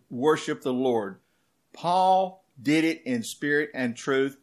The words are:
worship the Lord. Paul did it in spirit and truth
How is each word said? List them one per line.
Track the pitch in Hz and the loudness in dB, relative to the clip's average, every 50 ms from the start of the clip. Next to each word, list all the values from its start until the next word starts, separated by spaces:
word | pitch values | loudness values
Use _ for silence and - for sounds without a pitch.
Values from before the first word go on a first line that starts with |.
| _ _ | _ _
worship | 123 120 131 156 160 151 - 156 151 147 - | -8 0 2 2 2 2 0 -6 -8 -4 -4
the | 139 127 | -4 -2
Lord. | 123 131 131 120 113 104 98 95 - _ _ _ _ _ _ _ _ _ _ - | 0 0 0 0 0 -2 -4 -8 -14 _ _ _ _ _ _ _ _ _ _ -16
Paul | - - 170 180 185 185 190 190 190 190 185 185 - _ _ _ - | -8 -4 -2 0 2 4 4 4 4 2 0 -4 -12 _ _ _ -6
did | 107 139 151 160 160 | 0 2 2 4 4
it | 160 160 165 - | 2 0 -2 -4
in | 135 127 117 110 | -4 -4 -4 -4
spirit | - - - 143 147 147 147 151 151 - | -6 -10 -6 -4 0 0 0 0 -2 -4
and | 131 127 120 113 | -4 -4 -4 -4
truth | - - 147 135 135 135 139 139 - | -4 -2 0 2 2 2 0 -2 -8